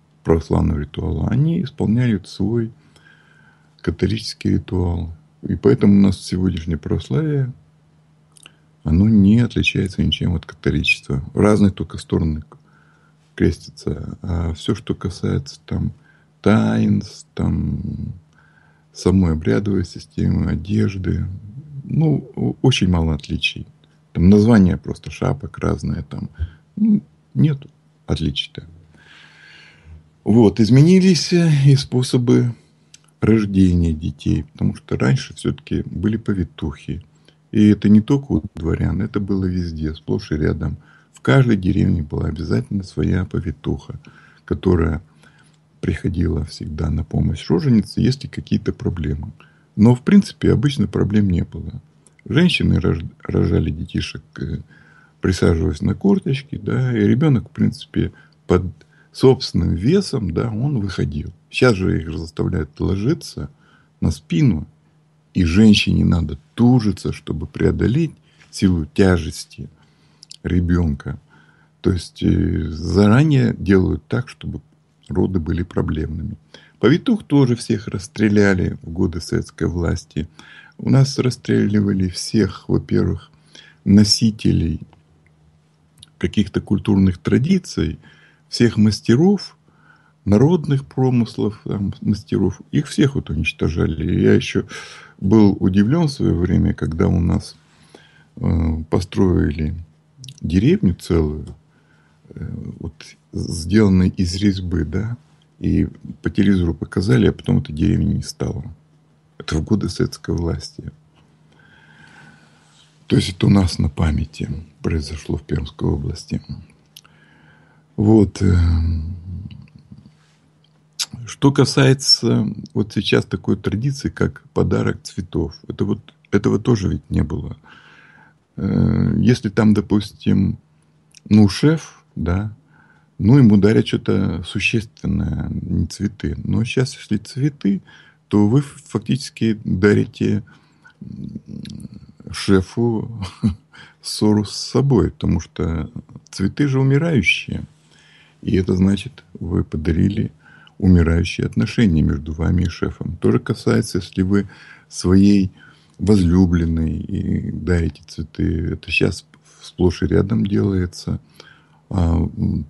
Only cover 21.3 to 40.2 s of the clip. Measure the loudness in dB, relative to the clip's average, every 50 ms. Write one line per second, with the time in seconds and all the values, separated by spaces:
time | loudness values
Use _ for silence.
21.3 | -8 -12 -14 -16 -18 -18 -18 -16 -16 -14 -10 -6 -2 0 0 2 0 -2 -4 -8
22.3 | -8 -6 -4 -4 -4 0 2 2 2 2 2 2 2 2 2 0 -2 -4 -4 -6
23.3 | -6 -6 -6 -6 -8 -8 -14 -16 -20 _ _ _ _ _ _ _ -2 2 6 6
24.3 | 8 8 8 6 6 6 6 4 2 0 -4 -8 -12 -10 -12 -14 -10 -4 -4 -4
25.3 | -4 -4 -6 -12 -10 -4 -2 -2 -2 -2 -4 -6 -6 -6 -8 -10 -10 -10 -10 -12
26.3 | -10 -10 -10 -10 -10 -14 _ _ _ -2 0 2 2 0 -2 _ _ _ _ _
27.3 | -2 0 2 2 0 -2 -8 -14 _ _ _ _ _ _ _ -6 -4 -2 -2 -2
28.3 | -4 -4 -8 -10 -12 -16 -18 -18 -20 -20 -20 _ _ _ _ -20 -20 -20 -20 -20
29.3 | -20 -20 -20 -20 -20 -20 -20 -20 -20 _ _ -20 -20 -20 -20 _ _ _ -2 2
30.3 | 4 6 6 6 6 4 4 6 6 6 8 8 6 6 6 4 4 2 0 0
31.3 | 0 2 4 4 4 4 6 6 6 4 2 0 -2 -2 0 0 0 0 2 4
32.3 | 4 4 2 0 -2 -6 _ _ _ _ _ _ -20 -20 _ _ _ _ 2 2
33.3 | 4 4 2 2 2 4 4 4 4 4 2 0 0 -2 -4 -6 -8 -6 -4 -2
34.3 | -2 -2 -4 -6 -6 -4 -4 -4 -4 -4 -8 -6 -4 -2 0 2 0 0 -2 -6
35.3 | -14 -8 -6 -6 -6 -6 -6 -8 -6 -6 -6 -6 -6 -4 -2 -2 -2 -2 -2 -4
36.3 | -4 -2 -4 -6 -6 -8 -8 -8 -8 -10 -10 -12 -12 -12 -12 _ _ _ _ _
37.3 | _ _ _ _ 0 4 4 4 4 4 4 4 4 4 4 4 0 0 0 -2
38.3 | -4 -4 -4 -6 -10 -8 -4 -4 -2 -2 -2 -2 -2 -2 -4 -4 -4 -6 -4 -2
39.3 | -2 -2 -2 -2 -2 -4 -4 -6 -6 -6 -6 -6 -8 -8 -8 -6 -6 -6